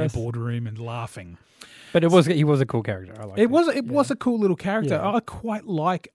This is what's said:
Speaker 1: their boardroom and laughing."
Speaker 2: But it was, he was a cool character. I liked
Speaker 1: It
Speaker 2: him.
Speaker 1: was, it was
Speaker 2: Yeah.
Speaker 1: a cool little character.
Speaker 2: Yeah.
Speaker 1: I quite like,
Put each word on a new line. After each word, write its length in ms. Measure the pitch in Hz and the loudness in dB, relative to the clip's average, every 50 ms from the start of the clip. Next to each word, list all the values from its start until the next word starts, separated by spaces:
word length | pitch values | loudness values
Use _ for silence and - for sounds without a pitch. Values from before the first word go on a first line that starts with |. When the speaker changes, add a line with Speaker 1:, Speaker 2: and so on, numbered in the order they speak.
| 156 156 - | 0 0 -2
Speaker 1:
their 80 | 117 | -4
boardroom 440 | 113 120 117 117 117 120 120 120 117 | -4 -4 -6 -4 -4 -4 -4 -4 -6
and 140 | 110 107 110 | -6 -8 -10
laughing." 580 | 117 117 117 120 113 110 - - 90 87 85 - _ _ _ - - - - - - - - | -10 -10 -8 -8 -10 -10 -12 -14 -16 -16 -18 -20 _ _ _ -20 -20 -20 -20 -20 -6 0 2
Speaker 2:
But 100 | 175 160 | 2 4
it 80 | 170 | 6
was, 140 | 175 180 143 | 6 6 6
he 180 | 160 180 143 151 | 6 4 2 4
was 180 | 151 147 135 | 4 4 2
a 40 | 135 | 2
cool 160 | 113 - 117 107 | 0 0 -2 -2
character. 320 | 117 101 92 92 90 92 - | -2 -6 -6 -8 -14 -16 -14
I 60 | 107 | -14
liked 140 | 101 95 - | -6 0 2
Speaker 1:
It 40 | 226 | 2
Speaker 2:
him. 80 | 233 | 4
Speaker 1:
was, 160 | 262 330 339 | 4 4 2
it 180 | 320 240 269 240 | 2 0 -2 -2
was 240 | 233 262 285 262 - | -2 0 0 0 0
Speaker 2:
Yeah. 40 | 269 | -2
Speaker 1:
a 20 | |
cool 240 | - - 254 233 220 | -4 -2 -2 0 2
little 160 | 208 190 175 | 2 2 0
character. 400 | - - 196 196 220 180 139 175 | 0 -2 -4 -2 -2 -2 0 -2
Speaker 2:
Yeah. 160 | 156 170 202 202 | -2 0 0 -2
Speaker 1:
I 40 | 233 | -2
quite 460 | - - - - - 226 214 214 - | -4 -4 -10 -10 -8 -6 -8 -6 -6
like, 420 | 220 185 156 156 180 185 160 - - _ | -6 -4 -2 0 0 -2 -2 -6 -10 _